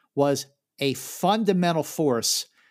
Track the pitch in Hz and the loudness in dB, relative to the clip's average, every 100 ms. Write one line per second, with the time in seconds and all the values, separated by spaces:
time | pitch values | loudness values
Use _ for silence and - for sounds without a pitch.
0 | _ - 143 139 - _ _ - 139 127 | _ 0 2 0 -4 _ _ -6 -4 -4
1 | - - 185 220 208 185 175 165 147 - | -8 -4 0 2 2 2 2 0 -4 -2
2 | 151 117 - - - _ _ | 0 2 0 -2 -4 _ _